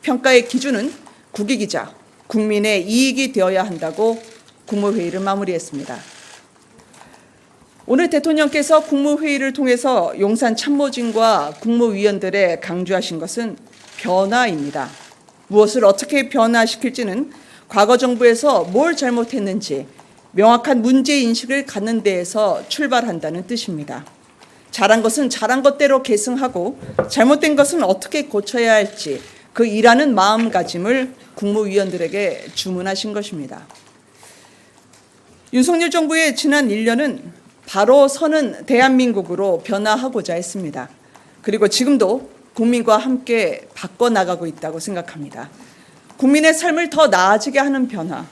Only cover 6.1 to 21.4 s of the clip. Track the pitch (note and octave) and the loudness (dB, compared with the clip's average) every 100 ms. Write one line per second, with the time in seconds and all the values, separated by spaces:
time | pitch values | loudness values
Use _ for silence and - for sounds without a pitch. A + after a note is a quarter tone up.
6.1 | - - - _ _ _ - - - - | -20 -20 -20 _ _ _ -20 -20 -20 -20
7.1 | - _ _ _ _ _ _ - C4 E4+ | -20 _ _ _ _ _ _ -2 0 2
8.1 | D#4+ D#4+ D#4 D4+ D4+ C#4+ D#4 D#4 C#4 C#4+ | 0 0 0 0 0 2 2 2 -2 0
9.1 | D4 D#4 C#4 C4+ C4+ C4 B3 C4 A#3+ E3+ | 0 -2 -2 -4 -2 0 0 2 0 0
10.1 | - G3 A3+ B3 A3 - C#4+ C#4+ B3 A#3 | -2 -2 0 0 -2 -2 0 0 -2 -4
11.1 | A3 A3+ G3 D3 D#3+ A3+ A#3 A#3+ G3 G#3 | 2 2 2 -2 -6 -2 2 2 2 0
12.1 | G3 F#3+ G3 F#3 E3 - F3 F3+ F#3+ - | 0 -2 0 0 0 -6 -6 -2 -4 -4
13.1 | E3 F3 - A3+ E3+ - - - - - | -8 -8 -6 -8 -8 -18 -20 -20 -12 -2
14.1 | F#3 G3 A#3+ A#3+ D#3+ C#3+ C#3+ B2 - - | 0 2 0 0 -2 -6 -8 -10 -12 -20
15.1 | - _ _ _ G3+ G#3+ A#3+ G#3 G3 - | -20 _ _ _ 4 4 6 4 4 0
16.1 | D4 C4+ C#4 A3+ A#3 A#3 - B3+ B3+ A3+ | -2 0 2 2 4 0 -2 -6 -4 -6
17.1 | F#3+ D4 - - - _ G#3 G#3 B3 B3+ | -6 -8 -12 -20 -20 _ 2 4 4 2
18.1 | A#3+ A#3+ A#3 D4 A#3+ E3+ G3 D#4+ E4+ C4 | 4 4 4 2 2 2 0 2 0 -2
19.1 | A#3+ A#3 C4 G3+ C4+ - C#3 C3+ - - | -2 -2 -4 -4 -6 -6 -8 -8 -20 -20
20.1 | - _ F3 G#3+ A#3 A#3+ C4 A3+ C4 C4+ | -20 _ 4 6 4 2 0 4 2 2
21.1 | C#4+ A#3+ A3+ | 2 2 -2